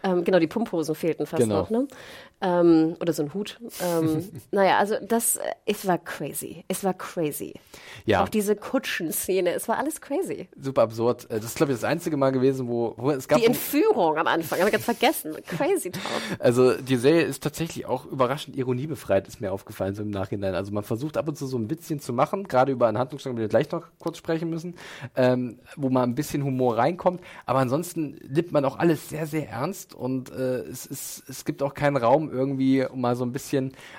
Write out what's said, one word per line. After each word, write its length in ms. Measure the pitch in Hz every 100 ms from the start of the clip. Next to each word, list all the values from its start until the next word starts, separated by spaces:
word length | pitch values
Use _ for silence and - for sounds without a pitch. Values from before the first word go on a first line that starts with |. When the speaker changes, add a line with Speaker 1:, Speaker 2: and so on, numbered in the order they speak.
Speaker 1:
Ähm, 200 | 196 180
genau, 160 | 175 190
die 80 | 160
Pumphosen 480 | - - 170 156 156
fehlten 300 | 170 151 147
fast 180 | -
Speaker 2:
Genau. 160 | 113 101
Speaker 1:
noch, 100 | 92
ne? 180 | 220 277 - - - - _
Ähm, 560 | 190 175 175 160 160 175
oder 120 | 170
so 100 | 156
ein 100 | 147
Hut. 260 | 185 208 - 233 -
Ähm, 400 | 180 170 160 156 185 -
Speaker 2:
<laughs> 120 | -
Speaker 1:
naja, 260 | 202 190 131
also 180 | 202 220
das, 340 | 196 226 233 -
äh, 40 | - - -
es 200 | 202 196
war 120 | 170
crazy. 680 | - - 147 156 - 160 -
Es 160 | 185
war 100 | 196
crazy. 640 | 185 - - 156 143 82 - _ - - - -
Speaker 2:
Ja. 180 | 98
Speaker 1:
Auch 60 | 87
diese 260 | 214 202 208
Kutschen-Szene, 960 | - 262 - - 165 202 - 190 175
es 140 | - -
war 100 | 226
alles 240 | 277 -
crazy. 460 | - 285 311 135 - -
Speaker 2:
Super 240 | 135 135
absurd. 420 | 113 110 117 120 -
Äh, 60 | 113
das 80 | 113
ist, 100 | -
glaub 120 | 151
ich, 60 | 123
das 80 |
einzige 320 | 107 160 170 147
Mal 160 | 135
gewesen, 360 | 131 131 135 123
wo, 260 | 120 117 -
wo 140 | 127
es 160 | 139 -
gab 120 | 147
Speaker 1:
Die 60 | 226
Entführung 720 | - - 285 427 330 165 151
am 100 | 151
Anfang, 320 | 151 165 147
haben 80 | 196
wir 40 |
ganz 140 | 214 -
vergessen. 500 | 233 240 320 156 156 -
Crazy 440 | 165 294 381 180
Talk. 120 | 180 - 233 220 190
Speaker 2:
Also 340 | 127 120 127 101
die 200 | 127 131
Serie 280 | 131 165
ist 200 | 123 135
tatsächlich 420 | 156 - 160 - -
auch 200 | 127 -
überraschend 500 | 139 123 143 - 131
ironiebefreit, 720 | 127 123 151 135 - 98 113
ist 140 | -
mir 100 | 101
aufgefallen 440 | 95 - 104 95 101
so 80 |
im 60 | 107
Nachhinein. 440 | 101 95 104 98 87
Also 160 | 101
man 120 | 104
versucht 340 | 101 117 151 -
ab 100 | 156
und 100 | 147
zu 100 | 135
so 100 | 127
ein 120 | 110
Witzchen 300 | 160 - 151
zu 140 | -
machen, 300 | 120 - 196 -
gerade 240 | 127 135
über 160 | 127 117
einen 100 | 107
Handlungsstrang, 360 | 131 - 135 120
den 60 |
wir 60 | 110
gleich 220 | - 151
noch 120 | 170 - _
kurz 180 | 165 156
sprechen 320 | - 160 165
müssen, 260 | 165 175 170 - - 127 -
ähm, 440 | 127 127 123 - - -
wo 140 | 135
mal 140 | 127
ein 100 | 123 123
bisschen 280 | 147 151
Humor 340 | 139 131 127 113
reinkommt. 440 | 131 175 180 180 - - -
Aber 120 | 127
ansonsten 600 | 127 135 - 175 147 - -
nimmt 220 | 139 170
man 120 | 147
auch 140 | 135 -
alles 320 | 170 156 -
sehr, 160 | 151 156
sehr 240 | 156 -
ernst 460 | 104 143 202 - -
und, 340 | 127 131 123
äh, 280 | - 131 127
es, 260 | - 123 -
es, 340 | 139 - - -
es 160 | 131 -
gibt 180 | -
auch 100 | 139
keinen 240 | - 143 143
Raum 340 | 117 139 151
irgendwie, 520 | 127 139 135 135 135 127
um 160 | 131
mal 140 | 120 123
so 100 | 127
ein 60 |
bisschen, 400 | 131 - 139 131 - -